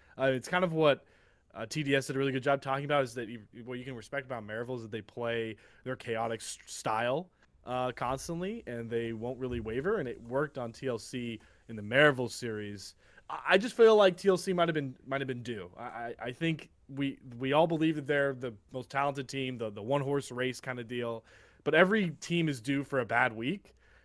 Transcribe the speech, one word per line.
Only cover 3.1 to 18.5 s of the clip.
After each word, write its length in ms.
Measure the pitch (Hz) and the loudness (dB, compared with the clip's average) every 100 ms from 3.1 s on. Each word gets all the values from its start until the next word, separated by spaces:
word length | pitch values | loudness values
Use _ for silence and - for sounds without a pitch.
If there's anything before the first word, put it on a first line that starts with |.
| 120 | -4
that 120 | 110 | -8
you, 100 | 117 104 120 | -10 -16 -16
what 160 | 117 123 | -12 -10
you 60 | 127 | -10
can 100 | 123 | -12
respect 300 | 104 139 127 | -8 -8 -6
about 200 | 120 104 | -8 -6
Maryville 300 | 110 120 123 | -6 -6 -8
is 60 | |
that 80 | 113 | -8
they 100 | 110 | -10
play 540 | 101 - 117 117 113 107 - - 127 | -10 -6 -4 -2 -4 -8 -18 -14 -10
their 100 | 127 | -8
chaotic 460 | - 113 113 113 | -4 -2 -2 -4
s-, 160 | - - - | -8 -12 -14
style, 640 | - 131 110 120 143 180 _ _ _ - | -6 -2 0 0 -2 -4 _ _ _ -6
uh, 260 | 127 127 | -4 -2
constantly, 680 | 123 123 135 - 170 185 233 - | -2 -2 -4 -4 -6 -6 -8 -8
and 220 | 120 117 | -8 -4
they 240 | 117 117 | -2 -2
won't 260 | 113 120 127 | -4 -6 -6
really 220 | 127 120 | -4 -4
waver, 360 | 110 120 165 220 | -4 -4 -2 -2
and 80 | 127 | -4
it 120 | 113 | -8
worked 360 | 117 131 147 135 | -4 -2 -2 -4
on 140 | 117 | -8
T 140 | 113 135 | -6 -4
L 120 | 113 | -4
C 400 | - 127 120 110 - _ - | -6 -6 -6 -8 -12 _ -14
in 60 | 113 | -10
the 40 | |
Maryville 480 | 104 127 151 127 120 | 2 8 8 6 0
series. 640 | - 123 107 104 101 - - _ - - | -4 -6 -6 -6 -10 -14 -20 _ -20 -12
I, 100 | 151 127 | -6 4
I 60 | 190 | 4
just 180 | 233 - | 4 8
feel 180 | 226 214 | 8 10
like 220 | 196 175 | 8 6
T 100 | 196 | 2
L 100 | 180 | 2
C 140 | 196 | 2
might 140 | 175 170 | 2 2
have 80 | 156 | 2
been, 200 | 135 123 127 | -4 -8 -6
might 140 | 135 | -4
have 60 | 135 | -4
been 140 | 123 | -6
due. 280 | 120 107 90 92 | -8 -8 -10 -12
I, 40 | |
I, 300 | 117 107 120 - 120 | -12 -10 -10 -8 -10
I 60 | |
think 360 | 123 165 156 - _ - | -4 -2 -2 -8 _ -12
we, 240 | 139 139 - 131 120 | -4 -4 -4 -12 -6
we 140 | 131 | 2
all 120 | 143 165 | 4 4
believe 280 | 160 160 151 | 4 2 0
that 100 | 135 | 0
they're 280 | 143 139 | 2 2
the 200 | 131 123 | -2 -8